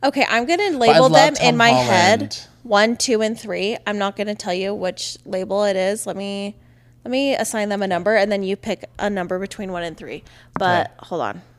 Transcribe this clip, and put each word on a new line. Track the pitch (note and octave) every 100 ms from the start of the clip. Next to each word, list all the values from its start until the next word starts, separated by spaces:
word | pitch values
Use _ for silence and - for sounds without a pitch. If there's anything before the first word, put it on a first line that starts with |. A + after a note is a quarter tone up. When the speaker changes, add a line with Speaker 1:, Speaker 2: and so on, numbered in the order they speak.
Speaker 1:
Okay, | C4+ C#4 -
I'm | A3+ B3
gonna | F4 G4+ D4
Speaker 2:
But | A#3
I |
Speaker 1:
label | B3 B3+
Speaker 2:
love |
Speaker 1:
them | - D4+ D4+
in | B3
Speaker 2:
Tom | A#3+
Speaker 1:
my | A#3
head. | - - F#3 F3 A3
Speaker 2:
Holland. | C#4+ - - _
Speaker 1:
One, | A#3+ G3+ A3 A#3+
two, | - A3
and | A3 A3+
three. | G#3+ F3+ F#3+ A#3 -
I'm | G#3
not | G3 G3+
gonna | G#3 G#3
tell | G#3+
you | F3+ F#3+ G#3
which | F3+ F3+ - - -
label | F#3 F#3 G3
it | G#3 F#3+
is. | F#3 G#3+ A3
Let | G3
me, | G3+ G3+ G3+ G#3 _ _ _ _ -
let |
me | B3+ C#4
assign | C4+ A3 A3+ G#3
them | G3+
a | G3
number, | F3 F3+ A3
and | G3+
then | G3+
you | F#3+ G3
pick | - F#3+ - -
a | G#3
number | G3+ F3 F#3
between | F#3+ - F#3+
one | F3+
and | E3+ D#3
three. | D3 C#3 - - - -
But | F#3 F3 -
Speaker 2:
Okay. | _ -
Speaker 1:
hold | F3
on. | A#2 G#2 -